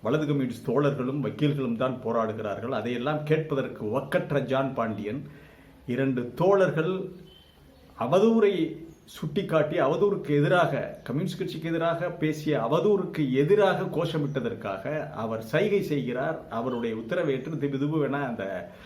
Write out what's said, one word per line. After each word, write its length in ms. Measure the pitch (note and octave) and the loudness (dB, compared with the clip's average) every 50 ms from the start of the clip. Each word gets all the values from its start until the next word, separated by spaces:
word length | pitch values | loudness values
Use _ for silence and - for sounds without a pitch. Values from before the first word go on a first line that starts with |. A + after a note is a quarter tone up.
| - | 0
வலது 240 | G#2+ C3+ D#3 D3+ C#3+ | 0 0 0 2 2
கம்யூனிஸ்ட் 400 | D3 C#3 C3 A#2+ - - - - | 0 0 0 -2 -4 -6 -4 0
தோழர்களும் 520 | A#2 C#3 D3 C#3+ - - B2+ B2 C3+ D3 | 0 2 2 2 2 0 -2 -4 -2 -2
வக்கீல்களும் 580 | B2+ A2 - - D3+ D3 C#3 C#3+ C3+ A#2 A#2 A2+ | -4 -4 -2 0 2 2 2 0 -2 -2 0 0
தான் 240 | C3 C3 B2+ G#2+ - | 0 -2 -2 -2 -4
போராடுகிறார்கள். 680 | A2+ A#2 A2+ A2+ G#2+ G#2 A2 G#2+ G#2 G2 G2+ A2 B2 | -2 0 0 0 0 -2 -4 -4 -4 -4 -4 -4 -4
அதையெல்லாம் 520 | C3+ A2+ G#2+ A#2+ B2 A#2 A#2+ C#3+ D3+ D3 D3 | -4 -2 -2 -2 -4 -2 -2 -2 -2 -2 0
கேட்பதற்கு 640 | D3 D3+ D#3 D#3 - D3 C3+ B2 - - - A#2 | 0 0 0 2 0 -2 -2 -2 -4 -6 -6 -6
வக்கற்ற 580 | G#2+ A2 C3+ D3 - - F#3 F3+ F3 D3+ C#3 B2 | -2 -2 -2 -2 0 -2 -2 0 2 0 0 0
ஜான் 300 | A#2 C3 C3+ C3+ C3+ - | 2 0 0 0 0 -2
பாண்டியன், 560 | B2 A2+ A2 A2 F#2+ G2 G#2 A2 C#3+ C#3+ - - - - - - - - - - - - - | -2 -2 -2 -2 -4 -6 -6 -6 -6 -8 -10 -16 -20 -20 -20 -20 -20 -20 -20 -20 -18 -6 -4
இரண்டு 460 | B2 B2 C3+ C3+ C3 B2 A#2+ A#2+ - | -2 0 2 0 0 -2 -4 -6 -4
தோழர்கள் 800 | - E3+ F#3+ G3+ F#3+ F#3 D#3+ C#3+ D#3+ D#3+ F3+ F#3+ F#3+ - - - - - - - - - - - - - - - - - - - - | 0 4 4 6 6 4 4 2 0 0 0 -2 -4 -6 -8 -12 -16 -20 -20 -20 -20 -20 -20 -20 -20 -20 -20 -20 -20 -20 -20 -8 -6
அவதூறை 840 | A2+ A#2+ D3+ F#3+ G#3 A3+ A3+ A3+ G#3 G3+ - E3+ D#3 - - - - - - - _ | -2 2 4 6 6 6 6 6 6 4 4 2 0 -2 -2 -10 -14 -16 -20 -20 _
சுட்டிக்காட்டி, 760 | - - - - D#3 - G#3 F#3+ - D#3 D#3+ D3 C#3+ D#3 E3+ | -20 -12 -8 -8 -4 -2 -2 -2 2 2 2 2 2 2 2
அவதூறுக்கு 500 | C#3+ C3+ D#3+ - G3+ G3+ F#3+ E3 - - | 2 2 4 4 4 2 2 0 0 2
எதிராக, 680 | D3 C#3+ D3 F3 F3+ F3 E3 D3 D3 B2 G#2 - - - - | 2 4 6 6 6 6 4 4 2 -2 -4 -6 -8 -12 -8
கம்யூனிஸ்ட் 340 | - A#2+ C#3+ F#3 F#3 - - | -4 -2 -2 -2 -2 -2 -4
கட்சிக்கு 320 | F#3 D#3 D3 - D#3 E3 | -4 -6 -6 -6 -4 -2
எதிராக 400 | E3 E3 E3 E3+ E3 E3 F3 F3 | -2 0 0 0 0 0 -2 -4
பேசிய 500 | - - D3+ D#3 D3 D3+ - D#3 D3 B2+ | -4 -2 -2 -2 -2 -2 -2 0 0 0
அவதூறுக்கு 720 | A2+ A#2+ C#3+ E3+ D#3+ G#3 G#3 F#3+ F3 - - E3 D3+ C3 | 2 2 2 2 4 4 4 2 2 -2 -2 -2 0 2
எதிராக 520 | B2 C3 D3 D3+ G3+ G#3+ G3+ F#3+ F3+ F3 F#3+ | 4 2 4 6 6 6 6 4 4 2 -2
கோஷமிட்டதற்காக 1300 | - C#3 D3 E3+ E3 - D#3+ C#3+ C#3 - C3+ A#2 A#2 - - - G#2 F#2+ F#2+ - C3 D3+ D#3 C3+ - | -2 -2 -2 -2 0 0 -2 -2 0 -2 -2 -2 -2 -4 -4 -6 -6 -6 -4 -4 -6 -4 -4 -6 -6
அவர் 300 | - G#2+ A2+ A2 A2+ A2 | -6 -6 -6 -4 -4 -6
சைகை 420 | A2+ - - D#3 G3 G#3+ G3 G3 D3+ | -6 0 2 2 2 4 2 0 0
செய்கிறார். 640 | - D#3 C#3+ B2 A#2+ A#2+ B2 C#3 D#3+ D#3+ - - - | 0 -2 -2 0 -2 -2 -2 -2 -2 -4 -6 -8 -8
அவருடைய 460 | A2+ A2+ A#2+ C3 B2 A#2 A#2 A#2 A2 | -6 -4 -2 -2 -2 -2 -2 -2 -4
உத்தரவை 400 | A2 A2+ - F3 F3+ E3 D3+ C3+ | -4 -4 -4 -2 -2 0 0 0
ஏற்று 160 | B2+ - D#3+ | -2 -2 -4
திபு 220 | E3 D3 C#3+ C#3+ C#3 | -4 -2 -2 -2 0
திபு 340 | C3+ C#3 D3 D#3 D#3+ C#3+ B2+ | 0 -2 0 0 0 0 0
வேணா 180 | C3+ C#3+ C#3+ | 0 -2 -2
அந்த 460 | B2+ A#2 G#2+ G2 G2 - - - - - - - | -4 -4 -4 -6 -6 -6 -6 -8 -10 -14 -18 -20